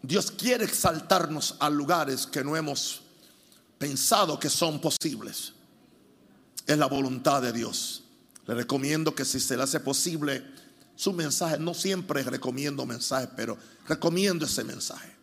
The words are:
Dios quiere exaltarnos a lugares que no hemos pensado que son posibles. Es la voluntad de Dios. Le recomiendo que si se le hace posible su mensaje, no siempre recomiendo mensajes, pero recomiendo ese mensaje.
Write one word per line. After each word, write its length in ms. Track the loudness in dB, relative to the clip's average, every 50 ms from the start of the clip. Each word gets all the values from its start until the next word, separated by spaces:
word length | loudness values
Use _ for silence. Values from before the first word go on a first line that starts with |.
Dios 280 | -4 2 2 2 2 0
quiere 340 | -6 -2 2 2 2 2 2
exaltarnos 920 | 0 0 2 2 2 2 2 2 4 4 4 4 0 -2 -2 -4 -4 -2 0
a 100 | 0 2
lugares 580 | 2 2 2 2 2 2 2 0 0 -2 -4
que 180 | -4 -2 -4 -2
no 120 | 0 0
hemos 460 | 0 -2 -2 -2 -2 -4 -4 -6 -8 -12 -20 -20 -20 -20 -20 -20 _ _ _ -20 -20 _ _ _ _
pensado 600 | -4 -2 -2 0 4 4 6 6 6 2 2 -2
que 120 | 0 -2
son 300 | 2 2 2 2 0 0
posibles. 760 | 0 0 0 0 -2 -2 -4 -4 -8 -10 -8 -10 -10 -10 -14 -18 -20 -20 _ _ _ _ -20 _ _ -20 -20 _ -20 -20 -20 -20 _ _ _ -8 0
Es 100 | 2 4
la 100 | 4 4
voluntad 560 | 2 2 0 0 0 -2 2 2 4 4 4
de 100 | 2 0
Dios. 520 | -2 -2 -4 -4 -4 -4 -4 -6 -8 -10 -14 -20 _ _ _ _ _ -18 _
Le 80 | -4 -4
recomiendo 600 | -4 -2 0 0 0 2 2 0 2 2 0 0
que 100 | 0 -2
si 160 | -2 0 -2
se 160 | 0 0 0
le 60 | 0
hace 180 | 0 0 0 -2
posible 640 | 0 0 0 0 0 0 -2 -2 -2 -2 -2 -4 -6 -12 -20 -20 -20 -20 -20 _ -20 _ _
su 180 | -2 -2 0
mensaje, 460 | 0 0 0 0 0 0 2 0 0 0
no 160 | 0 -4 -2
siempre 480 | -2 0 0 0 0 -2 -2 -2 -2
recomiendo 600 | -2 -2 -4 -4 -4 -4 -4 -2 -4 -4 -4 -4 -6
mensajes, 420 | -6 -6 -6 -4 -2 0 -2 -2 -4 -6
pero 200 | -6 -6 -6 -6 -8 -12 -20 -20 -20 -2
recomiendo 600 | -2 -2 2 2 2 4 4 4 4 2 2 0
ese 180 | -2 -2 -2 -2
mensaje. 520 | -4 -6 -8 -8 -8 -8 -10 -14 -18 -20 -20